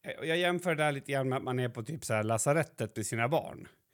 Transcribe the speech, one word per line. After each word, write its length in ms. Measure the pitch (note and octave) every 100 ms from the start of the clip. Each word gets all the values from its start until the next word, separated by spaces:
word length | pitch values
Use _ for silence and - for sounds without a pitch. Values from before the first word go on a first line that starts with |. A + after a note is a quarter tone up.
| -
Eh, 120 | -
och 80 | D#3
jag 120 | E3+
jämför 360 | F3+ F3 F3+
det 80 | D3+
där 80 | D3+
lite 200 | C#3 C3
grann 160 | C3+ C3
med 80 | C3
att 60 |
man 160 | C3 B2+
är 80 | B2
på 140 | A#2+
typ 220 | A2+ D#3+
så 100 | -
här 80 | A2
lasarettet 760 | G#2+ A2 C#3+ D#3 D3 - A2 -
med 100 | G#2
sina 220 | A2+ A#2+
barn. 400 | D#3 F2 C#2 - _ _